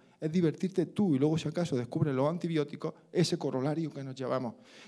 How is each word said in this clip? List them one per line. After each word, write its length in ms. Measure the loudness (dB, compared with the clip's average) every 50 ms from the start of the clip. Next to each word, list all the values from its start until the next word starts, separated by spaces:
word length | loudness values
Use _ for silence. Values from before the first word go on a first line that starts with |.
| -14 _ _ -6
Es 100 | -4 0
divertirte 540 | 2 4 4 4 2 0 -2 -2 0 0 -2
tú 300 | 0 2 0 2 4 4
y 40 | 4
luego, 180 | 4 4 2 2
si 100 | 0 -2
acaso, 280 | -2 -2 -2 0 0
descubres 380 | -2 -2 -2 0 0 0 0 2
los 160 | 2 2 2
antibióticos, 640 | 0 0 -2 -2 0 0 0 -2 -4 -8 -8 -8 -8 -10 -14 _
ese 260 | 2 2 2 2 2 -2
corolario 540 | -2 -2 -2 0 0 0 0 -2 -2 -4
que 120 | -6 -8 -10
nos 120 | -10 -8
llevamos. 400 | -6 -4 -2 -2 0 -2 -4 -8 -10 -18 -20 -20 -20 -14